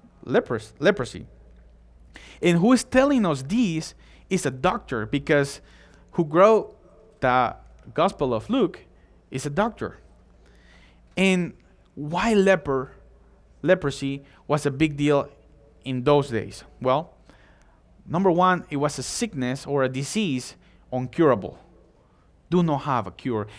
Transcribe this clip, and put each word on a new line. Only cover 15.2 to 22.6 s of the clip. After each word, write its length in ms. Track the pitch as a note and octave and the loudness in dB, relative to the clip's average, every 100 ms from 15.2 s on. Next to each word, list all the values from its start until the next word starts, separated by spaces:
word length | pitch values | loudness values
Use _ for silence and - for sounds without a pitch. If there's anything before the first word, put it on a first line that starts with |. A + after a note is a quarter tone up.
| - - _ _ _ _ | -2 -12 _ _ _ _
in 200 | C3+ B2+ | -8 -2
those 260 | C3 D3 C3 | 2 2 2
days? 320 | A2 G#2 - - - | -4 -6 -12 -20 -4
Well, 340 | B2+ C#3 F3 _ _ - _ _ _ _ _ _ - | 0 0 -2 _ _ -20 _ _ _ _ _ _ -6
number 240 | D#3+ F#3+ | 0 2
one, 340 | E3+ F#3 F3+ - | 4 2 2 -2
it 60 | C#3+ | -4
was 220 | C#3+ - | -2 -4
a 40 | |
sickness 640 | - - A#3 C#3+ B2 C3 - | -8 -6 -6 -4 -4 -6 -4
or 160 | C#3 | -2
a 60 | C3 | 0
disease 680 | C3 C#3 G#3+ G3 B2+ - - _ _ _ | -2 -4 -2 -2 -2 -6 -16 _ _ _
uncurable. 680 | B2+ B2 - D#3 A2+ - - - _ _ _ _ _ _ _ - | -8 -4 2 2 2 -2 -14 -20 _ _ _ _ _ _ _ -2
Do 140 | F3+ | 0